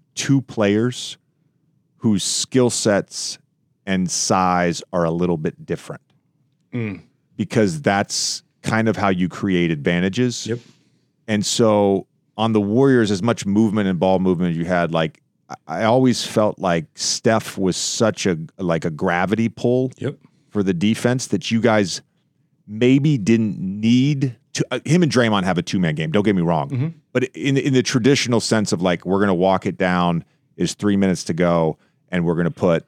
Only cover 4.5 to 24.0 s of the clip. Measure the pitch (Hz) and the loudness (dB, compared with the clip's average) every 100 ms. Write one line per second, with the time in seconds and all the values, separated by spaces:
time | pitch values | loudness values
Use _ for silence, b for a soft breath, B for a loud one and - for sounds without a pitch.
4.5 | 90 87 80 - 87 85 85 90 85 82 | 2 0 -2 -6 -2 -2 0 -2 -2 -4
5.5 | - 78 82 - 73 _ _ _ _ _ | -8 -10 -10 -10 -18 _ _ _ _ _
6.5 | _ _ 120 110 87 - _ _ - 185 | _ _ -8 -8 -10 -16 _ _ -8 -2
7.5 | 226 101 160 139 98 101 - - - - | 0 0 0 0 0 -2 -4 -6 -8 -12
8.5 | _ - 110 113 92 101 92 87 - 101 | _ -2 0 0 0 0 0 -2 -2 0
9.5 | 90 85 78 80 87 95 101 123 117 110 | 2 0 0 0 0 0 0 -2 -4 -8
10.5 | 120 - _ _ _ _ _ - 104 95 | -8 -10 _ _ _ _ _ -4 -2 -2
11.5 | - 113 104 101 95 - _ _ - 113 | 2 4 4 4 0 -4 _ _ -4 0
12.5 | 110 101 113 139 127 104 98 117 165 98 | 2 2 2 4 4 2 0 0 -2 0
13.5 | 101 110 107 98 87 92 92 92 87 90 | 2 2 2 0 2 2 2 2 0 0
14.5 | 82 85 90 82 82 80 - _ _ _ | -2 -2 0 0 -2 -2 -6 _ _ _
15.5 | 69 - 85 110 127 131 110 - 113 107 | -18 -10 -2 2 4 2 0 -2 0 0
16.5 | - 90 85 76 - - - 117 110 - | 0 -2 -2 -4 -8 -6 -2 0 0 -2
17.5 | - 95 - - - 113 92 98 82 80 | -4 -2 -2 -6 0 0 0 -2 -2 -6
18.5 | - 90 82 87 76 92 87 92 107 113 | -8 -4 -2 -4 -4 -2 0 0 0 -2
19.5 | - 120 127 131 - 131 - _ _ _ | -2 0 0 -2 -6 -10 -10 _ _ _
20.5 | 104 98 87 104 113 120 127 - 98 - | -4 -2 0 0 0 0 -2 -2 -6 -2
21.5 | 113 113 107 92 - - _ _ _ _ | 0 2 2 0 -4 -14 _ _ _ _
22.5 | _ - 110 123 139 151 135 92 113 110 | _ -14 0 2 4 2 0 2 2 0
23.5 | - 92 101 110 123 | -4 -6 -2 2 2